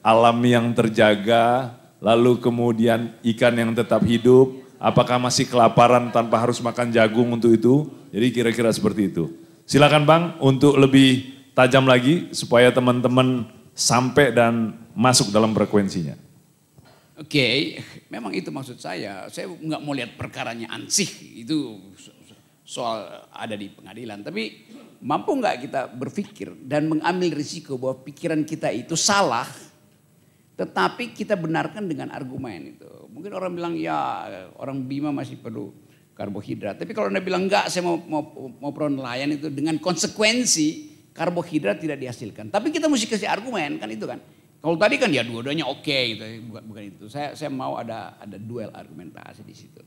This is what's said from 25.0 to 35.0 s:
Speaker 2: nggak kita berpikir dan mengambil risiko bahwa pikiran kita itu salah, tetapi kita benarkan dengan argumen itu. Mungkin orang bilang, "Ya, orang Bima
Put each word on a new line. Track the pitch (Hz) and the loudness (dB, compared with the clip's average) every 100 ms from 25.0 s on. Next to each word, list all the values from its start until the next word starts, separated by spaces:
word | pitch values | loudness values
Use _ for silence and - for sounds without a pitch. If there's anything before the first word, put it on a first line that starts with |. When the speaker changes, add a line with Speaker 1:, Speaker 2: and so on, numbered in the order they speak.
| 123 160 - 277 | -4 -2 0 0
Speaker 2:
nggak | 214 - | 0 -2
kita | 139 135 123 123 | -6 -8 -8 -8
berpikir | - - 196 - - - 127 | -8 -8 -10 -12 -16 -16 -4
dan | 147 156 | -2 0
mengambil | 156 165 180 175 147 | 0 -2 -2 -2 -4
risiko | 143 170 151 127 | -8 -10 -10 -6
bahwa | 127 127 | -6 -6
pikiran | - 143 170 156 | -14 -10 -4 -2
kita | 151 156 151 113 | -4 -4 -4 -4
itu | - 165 | -6 -2
salah, | - 202 175 117 139 - - _ _ _ _ _ _ _ _ - | 2 4 2 0 -6 -14 -20 _ _ _ _ _ _ _ _ -10
tetapi | 180 - 185 - 240 - | -6 -2 -2 -4 -12 -10
kita | 202 202 | -4 -4
benarkan | 165 160 151 214 196 | -2 -4 -4 -8 -10
dengan | 151 135 | -8 -12
argumen | - 127 135 127 87 67 - | -12 -12 -12 -12 -14 -16 -20
itu. | - - 73 | -20 -20 -20
Mungkin | 117 196 | -18 -14
orang | 190 185 175 | -10 -8 -8
bilang, | 170 165 | -6 -6
"Ya, | 160 151 135 117 101 95 92 - | -4 -4 -4 -6 -10 -14 -18 -14
orang | 127 135 | -10 -8
Bima | 131 139 | -8 -6